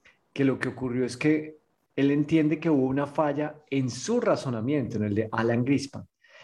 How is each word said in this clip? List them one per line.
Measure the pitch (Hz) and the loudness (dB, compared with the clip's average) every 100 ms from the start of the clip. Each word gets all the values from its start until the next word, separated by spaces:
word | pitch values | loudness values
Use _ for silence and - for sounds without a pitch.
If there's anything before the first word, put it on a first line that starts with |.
| _ _ _ | _ _ _
que | - 135 | 0 0
lo | 123 | 2
que | 131 | -4
ocurrió | - 127 123 | -4 -4 -2
es | 123 - | -2 0
que | 151 156 156 - _ _ _ - | 2 2 -2 -14 _ _ _ 0
él | 139 | 2
entiende | 143 147 160 151 156 | 2 2 4 2 2
que | 165 | 2
hubo | 143 131 | 2 2
una | 135 143 | 0 -2
falla | - 151 143 151 - - | 0 0 0 -4 -8 -4
en | 135 127 | -2 -2
su | - - 240 | -4 -2 0
razonamiento, | 214 143 135 113 120 147 - 104 | 2 0 0 -4 -2 -2 -2 -2
en | 107 | -2
el | 104 | -2
de | 110 | -2
Alan | 113 117 117 123 | -2 0 0 2
Greenspan. | 135 139 110 - _ _ - | 0 -2 -12 -16 _ _ -20